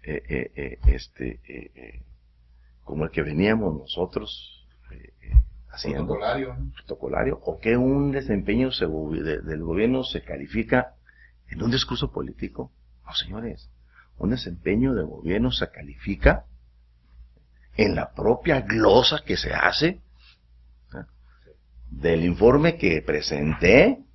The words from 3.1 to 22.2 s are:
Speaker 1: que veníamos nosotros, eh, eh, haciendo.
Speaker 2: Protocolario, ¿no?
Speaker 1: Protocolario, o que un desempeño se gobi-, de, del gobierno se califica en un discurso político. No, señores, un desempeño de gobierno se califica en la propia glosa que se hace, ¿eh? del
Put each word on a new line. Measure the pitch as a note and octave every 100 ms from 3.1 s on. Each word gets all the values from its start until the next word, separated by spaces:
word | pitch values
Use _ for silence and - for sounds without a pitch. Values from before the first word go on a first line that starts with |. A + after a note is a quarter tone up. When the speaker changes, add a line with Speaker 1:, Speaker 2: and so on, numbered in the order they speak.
Speaker 1:
que | -
veníamos | D2 D2+ G2 A2 G2+ D2+
nosotros, | C2+ E2 F2+ - G#2 - - - _ _ -
eh, | - - _
eh, | - - - - -
haciendo. | - - C#2 -
Speaker 2:
Protocolario, | - - C3+ C3 B2+
¿no? | C3+
Speaker 1:
Protocolario, | - - - C3+ - A#2+ -
o | - G2+
que | A2+ A#2+
un | B2+ C#3 C#3+
desempeño | C3+ C3 G#2 F#2+ G#2+ C3
se | B2 E2+
gobi-, | D#2 D2+ D#2
de, | D2+ D2+
del | E2+ D#2
gobierno | E2 E2+ A2 C3
se | B2+ -
califica | - C#2+ C#2 G#2+ A2+ B2+ A#2+ - _ _ - _ _
en | E2
un | G#2+
discurso | B2+ - B2 -
político. | - C2 - - - B2+ _ _ - -
No, |
señores, | - E3+ G3 A3+ - - _ _ _ _ -
un | F2+
desempeño | B2+ F#2+ F2 F#2 G2+ C3+
de | A#2
gobierno | D#2+ - D#2 G2 B2
se | A#2 -
califica | - D2 - - G2 - E3 - - _ _ _ _ _ - - _ _ _ _ -
en | A2 -
la | -
propia | - G#2 A#2+ - C#3
glosa | G2+ A2+ G#2+ G2+ A#2+ D#3 -
que | F2+
se | -
hace, | - E2+ - D#3+ F#3 - - - _ _ _ - - _
¿eh? | - - _ - _ _ - _ - -
del | B1+ D#2 E2